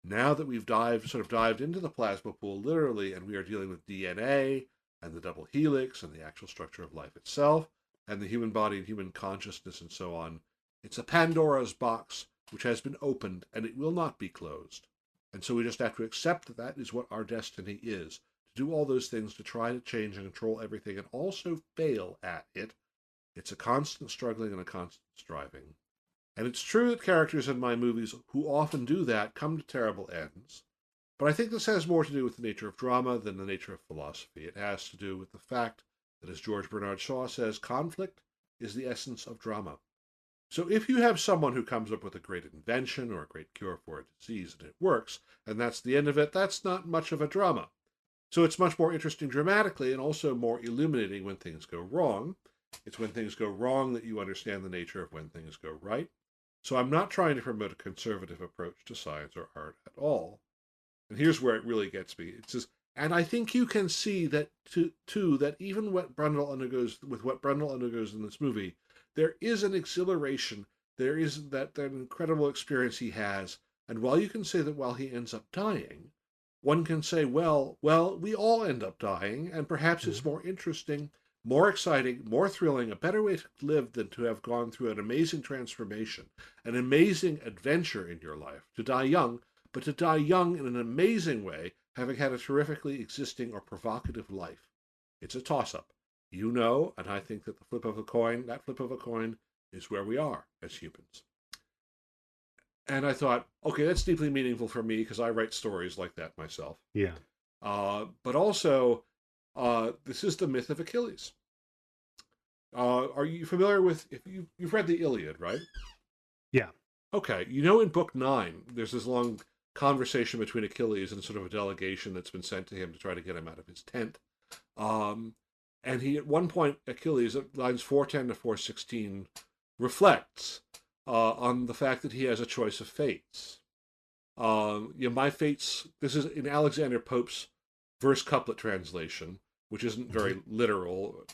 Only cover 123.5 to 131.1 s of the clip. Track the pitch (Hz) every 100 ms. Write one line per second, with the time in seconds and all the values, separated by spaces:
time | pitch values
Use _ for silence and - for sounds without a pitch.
123.5 | 80 - 87 - 123 110 - _ _ _
124.5 | - _ - 107 110 104 110 113 - _
125.5 | _ _ _ 127 127 135 147 147 156 175
126.5 | 175 147 143 - 123 160 139 117 131 -
127.5 | 139 123 123 - 139 139 147 127 104 120
128.5 | 104 - - - 117 104 98 95 - -
129.5 | _ _ - 123 - 190 123 - - -
130.5 | - _ - _ _ -